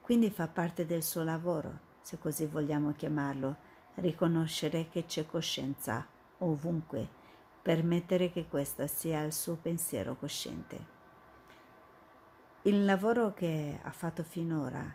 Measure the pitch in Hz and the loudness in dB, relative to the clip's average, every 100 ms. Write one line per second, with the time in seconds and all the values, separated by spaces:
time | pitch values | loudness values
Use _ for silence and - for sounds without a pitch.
0 | - 240 220 202 160 185 170 165 165 170 | 4 4 4 2 -2 0 -2 0 0 0
1 | 156 175 160 160 175 160 139 147 - - | 0 -2 0 0 0 -2 -4 -10 -16 -20
2 | - 170 151 147 151 156 147 147 147 147 | -14 -6 -4 -2 -2 0 0 2 0 0
3 | 151 151 143 139 135 143 - - - - | -2 0 -2 -2 -4 -4 -12 -20 -14 -2
4 | 180 160 170 165 160 - 156 165 160 175 | -2 2 2 4 2 0 0 0 -2 -4
5 | 165 - 156 170 160 - 135 139 - 113 | -4 -4 -2 -4 -2 -4 -4 -4 -4 -4
6 | - - - - 180 151 165 165 160 - | -6 -16 -20 -4 0 0 0 -2 -2 -6
7 | - - - - - - - 165 170 175 | -6 -10 -20 -20 -20 -4 2 4 4 2
8 | 175 180 180 175 160 143 139 - 190 - | 4 2 2 0 -2 -2 -2 -2 -2 -2
9 | 165 151 151 156 - 165 170 170 - 120 | -2 0 0 -2 -2 -2 -2 -2 -2 -2
10 | 92 131 143 - - - - - - - | -2 -4 -4 -6 -6 -8 -10 -12 -14 -18
11 | - - - - - - - - - - | -20 -20 -20 -20 -20 -20 -20 -20 -20 -20
12 | - - - - - - 202 202 196 190 | -20 -20 -20 -20 -20 0 4 6 6 6
13 | 214 240 220 190 170 156 147 147 - - | 4 4 2 2 0 0 -2 -4 -8 -6
14 | 165 165 160 170 165 160 131 139 147 | -4 -4 -6 -4 -2 0 -2 -4 -8